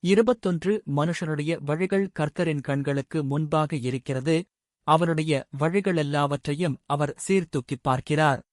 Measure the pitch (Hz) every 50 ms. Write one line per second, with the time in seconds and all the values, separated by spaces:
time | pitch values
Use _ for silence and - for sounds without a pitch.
0 | - 175 196 202 233 240 247 233 - 185 175 165 151 185 214 208 - - 139 143
1 | 147 170 170 - 180 156 156 147 147 156 165 - 143 143 151 160 185 185 196 196
2 | 196 185 _ - 156 151 _ - 180 165 151 143 131 - 139 139 139 143 139 139
3 | 131 _ - 160 147 135 139 151 156 147 156 156 156 147 160 147 117 127 123 131
4 | - - 135 131 127 160 160 165 180 _ _ _ _ _ _ _ _ - 151 160
5 | 175 165 165 156 156 156 151 135 - _ - 139 151 165 175 202 190 196 180 165
6 | 151 143 147 147 143 139 143 139 _ - 147 147 180 160 131 - _ _ 143 143
7 | 151 143 - - - - 190 190 175 - - 143 120 - 143 127 _ 143 131 127
8 | - - 147 147 156 151 135 - - _